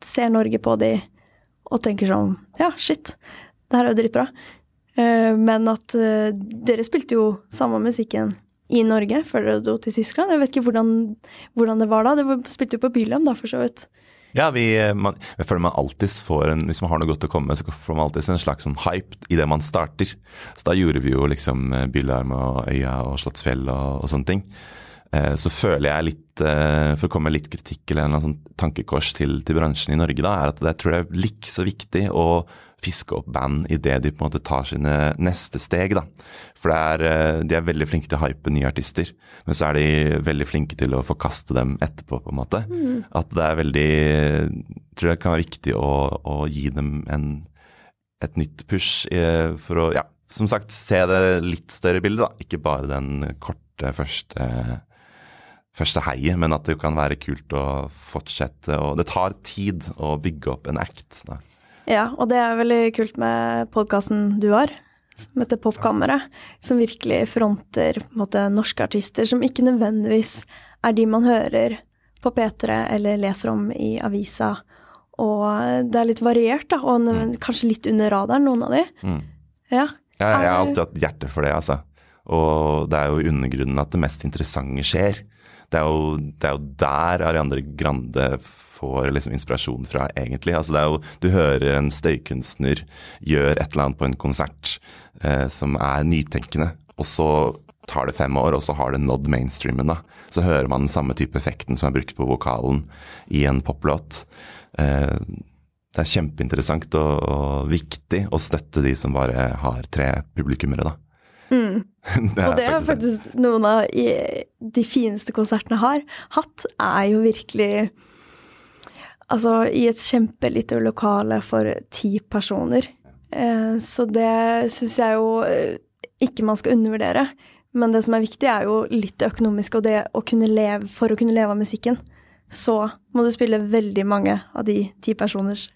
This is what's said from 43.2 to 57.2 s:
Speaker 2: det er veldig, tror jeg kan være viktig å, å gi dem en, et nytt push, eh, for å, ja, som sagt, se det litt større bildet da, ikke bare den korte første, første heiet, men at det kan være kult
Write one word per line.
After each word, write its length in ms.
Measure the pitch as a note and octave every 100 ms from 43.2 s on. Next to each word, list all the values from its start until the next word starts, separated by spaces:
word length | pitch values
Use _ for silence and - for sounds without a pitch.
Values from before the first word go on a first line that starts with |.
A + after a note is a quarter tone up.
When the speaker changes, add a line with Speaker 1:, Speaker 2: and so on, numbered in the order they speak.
| E2
Speaker 2:
det 160 | E2+
er 160 | D#2 D#2+
veldig, 300 | D2+ D2 D2+ D2+ D2+ D2+ D2+ D2+ D2+ - - - _ -
tror 140 | E2+
jeg 80 | E2
kan 120 | F2+ E2
være 80 |
viktig 300 | E2 - - G#1
å, 160 | C#2 C#2 C#2 -
å 240 | - D2 D2+
gi 220 | D2 C#2+
dem 340 | C#2+ C#2+ D2 D2
en, 380 | D2 D2 D2 E2 _ _ _ _ _ _ -
et 120 | -
nytt 300 | - D2+ - -
push, 380 | G2 - - -
eh, 400 | F2+ E2 E2 E2 D#2+
for 180 | - E2+
å, 160 | E2
ja, 100 | - - _ _
som 180 | - G#2+
sagt, 240 | G#2 G#2
se 320 | - - F#2+ F2+
det 160 | F#2+ F#2 F2+
litt 240 | F2+ E2+ -
større 300 | - F2+ F2+
bildet 240 | F#2+ A2
da, 80 | A#2 -
ikke 220 | - E2
bare 260 | D2+ C#2 C#2
den 460 | C#2 C2+ C#2 C#2+ D2
korte 540 | - - _ - C2+
første, 840 | C2+ C#2 - - - B1 A#1+ A#1 A#1+ - _ _ - - - - - _
første 320 | - E2 -
heiet, 320 | D2+ B1+ D2 F2+
men 140 | D#2+
at 140 | D#2 D#2
det 80 | D2+
kan 180 | D#2 D#2
være 200 | D2
kult 360 | C#2+